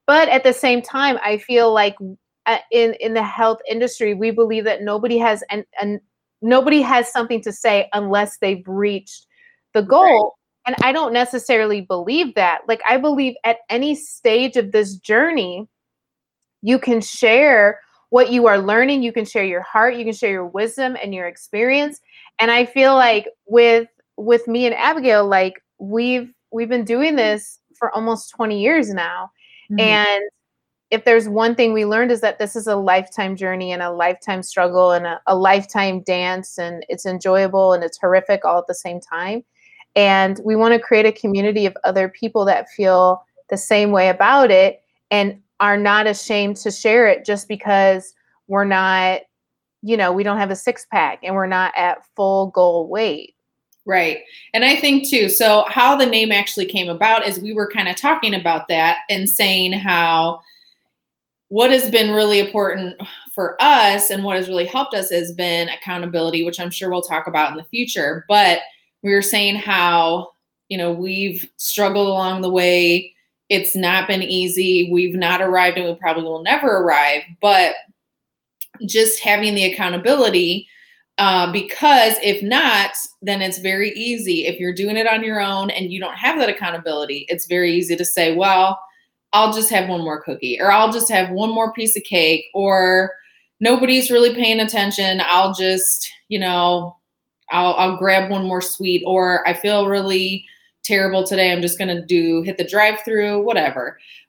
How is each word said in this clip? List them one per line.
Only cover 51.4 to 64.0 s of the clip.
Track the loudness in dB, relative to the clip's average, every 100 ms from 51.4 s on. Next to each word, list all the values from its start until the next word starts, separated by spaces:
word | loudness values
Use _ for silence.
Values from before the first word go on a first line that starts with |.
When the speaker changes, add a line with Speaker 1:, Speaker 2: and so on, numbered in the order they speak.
| -2
Speaker 1:
not | -2 -2 -2
at | -2 -4 _ -4
full | 0 0 0
goal | 2 2 2 -2
weight. | -4 -4 -4 -12 _ _ _ _ _ -2
Speaker 2:
Right. | -2 0 -4 -12 -20 -6
And | 0
I | 2 2
think | 2 0 2
too, | 0 2
so | 2 4 4 2
how | 2 4 4
the | 2
name | 2 2
actually | 0 -2 -4 -4
came | -4 -6
about | -2 2 2 0
is | -6
we | -8
were | -6 -6
kinda | -4 -4 -2
talking | -2 0 -2 -2
about | -2 -2 -2
that | 0 0 0 -4
and | -4 -2
saying | 0 0 0 -2
how | -2 -2 0 2 2 0 -4 _ _ _ _ _ _ _ _ _ _ -6
what | 0 4
has | 4 2
been | 0 2
really | 2 2 2
important | 0 -2 -2 -4 -8 -12 -16 -18 -16
for | -8 -6 0
us | 4 6 4 2